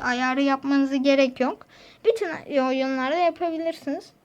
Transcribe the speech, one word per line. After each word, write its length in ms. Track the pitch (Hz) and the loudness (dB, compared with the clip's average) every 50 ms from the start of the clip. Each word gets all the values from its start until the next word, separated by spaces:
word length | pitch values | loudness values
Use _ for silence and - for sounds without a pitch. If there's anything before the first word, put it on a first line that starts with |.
ayarı 400 | - 247 247 247 254 254 262 277 | -2 -2 -2 0 -2 -2 0 0
yapmanıza 540 | 277 277 269 269 - 277 277 277 269 269 277 | 0 0 0 0 0 0 2 2 2 2 0
gerek 440 | 269 269 277 277 269 269 254 254 - | 0 2 4 4 4 4 2 0 -2
yok. 260 | 247 269 427 - - _ - - - - - _ - | -2 -2 -4 -6 -12 _ -20 -20 -20 -20 -18 _ 0
Bütün 540 | 427 466 440 415 339 311 - - - 294 269 | 0 0 2 -2 -6 -6 -8 -8 -4 0 0
oyunlarda 560 | 262 262 262 262 262 269 269 262 254 262 311 | 0 2 0 0 0 0 -2 -2 -2 0 0
yapabilirsiniz. 960 | 349 359 330 320 - 349 339 320 320 330 330 320 320 - 277 277 359 - - - _ | 2 2 0 0 0 -2 -2 -2 -2 -4 -4 -6 -4 -6 -6 -6 -6 -8 -14 -20 _